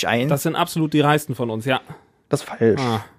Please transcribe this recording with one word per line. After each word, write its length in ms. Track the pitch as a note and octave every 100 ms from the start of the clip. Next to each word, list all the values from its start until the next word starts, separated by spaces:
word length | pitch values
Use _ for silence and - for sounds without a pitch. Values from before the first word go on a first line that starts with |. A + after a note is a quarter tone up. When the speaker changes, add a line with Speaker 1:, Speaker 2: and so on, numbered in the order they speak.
| E2+
Speaker 1:
ein? 220 | A#2 C3
Speaker 2:
Das 160 | C#3+
sind 120 | E3 D#3+
absolut 340 | E3+ E3+ D#3
die 100 | D#3
Reichsten 340 | C#3+ D3+ - B2+
von 140 | A#2+
uns, 140 | A2
ja. 160 | A#2+ C3 - D3+ _ _ -
Speaker 1:
Das 140 | C#3+
ist 80 | -
falsch. 320 | - A2+ G2+
Speaker 2:
Ah. 240 | B2+ A2 -